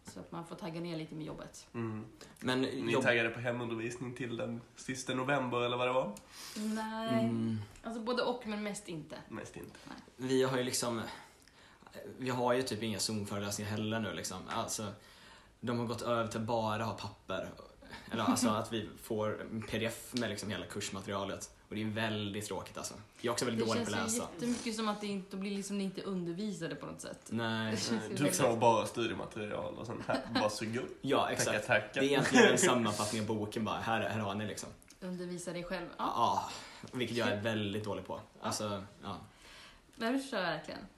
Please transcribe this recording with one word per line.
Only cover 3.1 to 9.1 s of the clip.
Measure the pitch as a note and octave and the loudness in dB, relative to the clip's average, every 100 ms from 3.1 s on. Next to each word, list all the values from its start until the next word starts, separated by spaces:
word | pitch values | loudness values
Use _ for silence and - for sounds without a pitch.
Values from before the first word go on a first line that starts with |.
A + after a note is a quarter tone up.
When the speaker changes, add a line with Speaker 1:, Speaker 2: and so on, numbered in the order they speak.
| A#2 A#2 | 6 4
Speaker 2:
på | A#2+ | 0
hemundervisning | A#2+ A#2+ A#2+ A2+ A2+ A#2+ B2 | -2 0 -2 -2 -2 -4 -6
till | A#2+ A#2+ A2+ | -6 -4 -2
den | A2+ A#2 - - | -4 -6 -10 -12
sista | - C3 - | -6 -4 -2
november, | C3 B2+ C#3+ B2 A#2+ | 0 2 2 2 2
eller | A#2+ B2 | 2 2
vad | B2 | 4
det | |
var? | C3 G3+ G3+ - - - G#3+ | 4 2 -6 -14 -16 -10 -4
Speaker 1:
Nej. | G#3+ A3 A3 A3 A3+ A#2 | -2 -2 -2 -2 2 4
Speaker 3:
Mm. | A#2 A2+ A2+ A2 G#2 - | 4 2 0 -2 -6 -10
Speaker 1:
Alltså | A3+ A3+ | -8 -4
både | A3+ A#3+ | 0 2
och, | - B3 G#3+ | 2 -2 -4
men | G#3 | -4
mest | G#3 G3 - | -4 -6 -6
inte. | D#3+ D3 | -8 -8